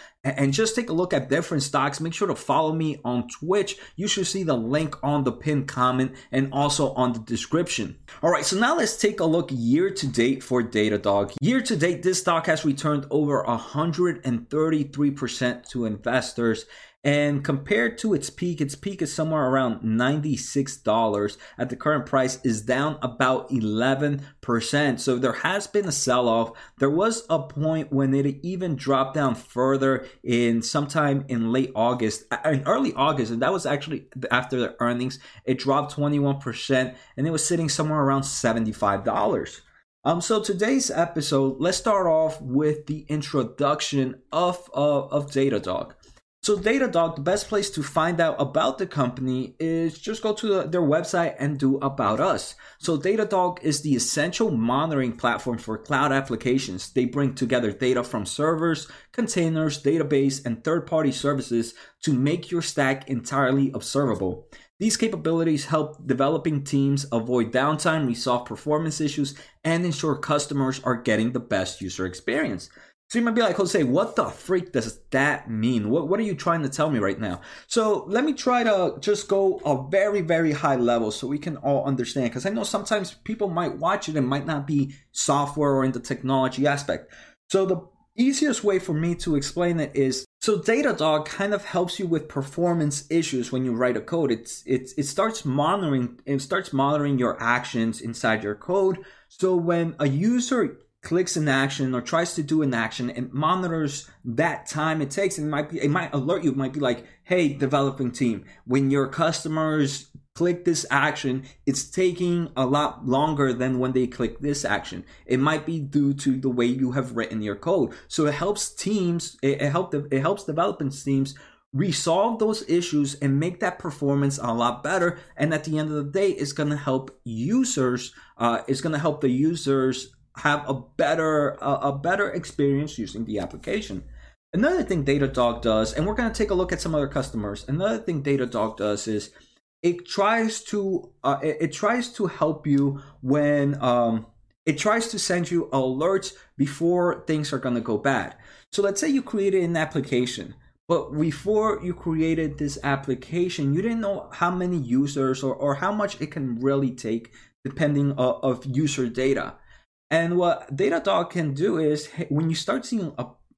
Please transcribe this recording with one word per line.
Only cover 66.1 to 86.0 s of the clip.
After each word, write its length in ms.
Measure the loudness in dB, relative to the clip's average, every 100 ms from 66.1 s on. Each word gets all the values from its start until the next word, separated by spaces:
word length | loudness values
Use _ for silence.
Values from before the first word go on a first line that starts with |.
| 2 2 2 0 -2
teams 420 | 0 2 4 2 0
avoid 400 | -2 2 2 2
downtime, 560 | 2 2 2 0 2 0
resolve 400 | -2 0 -2 -2
performance 520 | -8 -2 0 0 -2
issues, 360 | -2 0 -4 -4 -20 _
and 220 | 0 0 0
ensure 300 | 0 -2 -2
customers 640 | 0 -2 0 0 0 0
are 160 | -2 0
getting 340 | 2 2 2
the 60 | -2
best 420 | -2 -2 -2 -6
user 260 | -8 -4 -6
experience. 640 | -4 -4 -2 -2 -4 -10 -20 -20 _ _
So 80 | 0
you 60 | 2
might 100 | 2
be 60 |
like, 160 | 2 2
"Jose, 260 | 0 2
what 320 | 2 2 2 0
the 120 | -2
freak 440 | -4 -2 -2 0
does 300 | -2 -4 -8 -4
that 420 | 0 2 0 -4
mean? 380 | 0 2 2 2
What, 180 | 0 2
what 100 | 0
are 20 |
you 100 | 0
trying 300 | -2 -2 0
to 60 | -2
tell 200 | 0 0
me 80 | 2
right 200 | 0 0
now?" 220 | -4 -6 -10 -20 -2
So 380 | 0 2 0 0
let 160 | 0
me 80 | 0
try 320 | 0 2 2
to 320 | 4 2 2 -2
just 260 | 0 0 2
go 300 | 2 2 0 0
a 200 | -2 2
very, 320 | 2 2 2
very 320 | 2 2 2
high 240 | 2 2 2
level 340 | 4 4 0
so 160 | -4 -4
we 100 | -4
can 200 | -6 -4
all 260 | 0 0
understand, 480 | 0 -2 -2 -2 -2
'cause 140 | -2 -4
I 60 |
know 120 | -4
sometimes 520 | -2 -4 -2 -2 -2 -10 -8
people 240 | -4 -2
might 280 | 0 -2 -2
watch 300 | 0 0 -2
it 80 | -2
and 100 | 0
might 200 | 0 -2
not 200 | -4 0
be 300 | 0 0 -4 _
software 600 | -6 0 2 0 0 2
or 120 | 2
in 80 | 2
the 80 |
technology 640 | -2